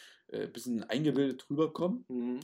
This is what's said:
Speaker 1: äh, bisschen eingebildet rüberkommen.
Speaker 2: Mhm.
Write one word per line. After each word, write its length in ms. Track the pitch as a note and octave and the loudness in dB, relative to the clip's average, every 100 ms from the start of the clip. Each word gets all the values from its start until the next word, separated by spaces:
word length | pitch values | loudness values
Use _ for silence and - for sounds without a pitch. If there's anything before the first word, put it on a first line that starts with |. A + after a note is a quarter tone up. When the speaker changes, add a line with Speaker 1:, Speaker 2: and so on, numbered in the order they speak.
| - - _ | -20 -20 _
Speaker 1:
äh, 180 | G#2 G2+ | -6 -6
bisschen 380 | - B2+ A2+ | -6 -4 -2
eingebildet 640 | - A#2 D3+ C3 C#3 B2+ - | 0 2 4 4 2 0 -2
rüberkommen. 540 | C#3+ D#3 D#3 F3+ B3 - | 0 0 2 0 -2 -4
Speaker 2:
Mhm. 320 | B2 B2 B2+ | -4 -2 -4